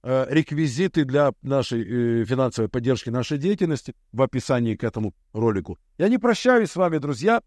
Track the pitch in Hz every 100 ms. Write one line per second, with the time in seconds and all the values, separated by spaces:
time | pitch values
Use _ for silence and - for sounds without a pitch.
0 | 127 131 131 147 147 147 156 123 185 165
1 | 135 139 143 - 131 135 120 117 98 123
2 | 120 117 110 131 127 - 110 127 117 123
3 | - 120 117 147 165 208 170 147 - -
4 | _ 117 131 131 - 127 117 107 117 113
5 | 107 - _ 107 117 101 80 82 _ -
6 | 190 240 240 220 247 247 202 170 180 156
7 | 143 123 180 233